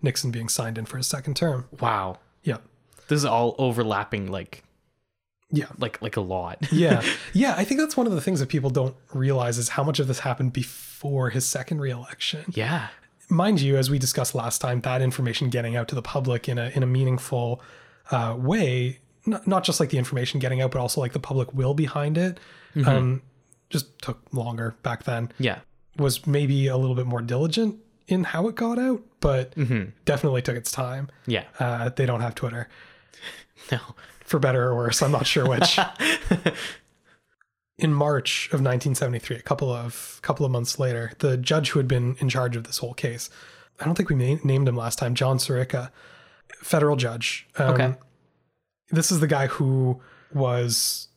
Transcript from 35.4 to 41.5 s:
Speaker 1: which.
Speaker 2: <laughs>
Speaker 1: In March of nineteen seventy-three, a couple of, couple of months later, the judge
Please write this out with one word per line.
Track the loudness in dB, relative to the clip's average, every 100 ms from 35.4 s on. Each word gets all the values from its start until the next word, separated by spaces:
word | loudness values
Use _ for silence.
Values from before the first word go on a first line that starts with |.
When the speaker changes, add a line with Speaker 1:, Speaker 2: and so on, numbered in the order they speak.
| 2
Speaker 1:
which. | 4 4 4
Speaker 2:
<laughs> | 0 0 0 0 2 2 2 -4 -10 -12 _ _ _ _ _ _ _ _ _ _
Speaker 1:
In | 2
March | 4 4 2 0 -4 -2
of | 0
nineteen | 2 2 0
seventy-three, | 0 0 -2 -6 -8
a |
couple | -2 -2 0
of, | -2 -6 -10 -14 -14
couple | -4 0 0
of |
months | 0 -2 -2
later, | -2 -2 -6 -2
the | 0 0
judge | 2